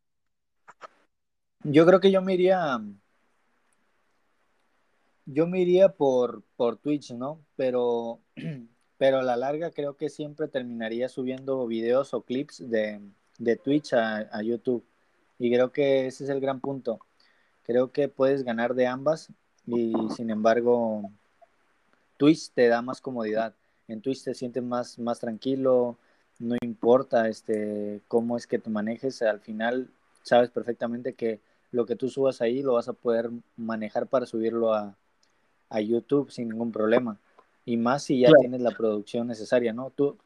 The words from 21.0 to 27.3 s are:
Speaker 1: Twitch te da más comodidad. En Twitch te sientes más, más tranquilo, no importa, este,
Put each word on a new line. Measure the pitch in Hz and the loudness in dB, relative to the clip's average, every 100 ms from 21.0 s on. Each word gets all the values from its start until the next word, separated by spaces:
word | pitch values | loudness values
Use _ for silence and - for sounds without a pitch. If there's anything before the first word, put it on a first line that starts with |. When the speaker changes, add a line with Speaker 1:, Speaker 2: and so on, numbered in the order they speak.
| 101 104 _ _ _ _ _ _ _ _ _ _ | -10 -16 _ _ _ _ _ _ _ _ _ _
Speaker 1:
Twitch | 143 156 - | 4 4 -2
te | - 120 | 2 4
da | 117 | 4
más | 123 131 | 0 -10
comodidad. | - 123 110 107 113 - _ _ - | -8 -6 -2 -2 -4 -8 _ _ -16
En | 110 | -10
Twitch | 135 135 | -6 -6
te | - | -6
sientes | 117 123 123 | -8 -6 -6
más, | 123 120 120 - | -4 -4 -6 -8
más | 117 117 | -6 -4
tranquilo, | 117 110 131 135 131 127 123 120 _ _ _ _ | -6 -6 -4 0 2 2 2 -4 _ _ _ _
no | 117 120 | -4 -4
importa, | 120 110 117 127 131 123 | -4 -2 4 4 4 0
este, | 110 | 0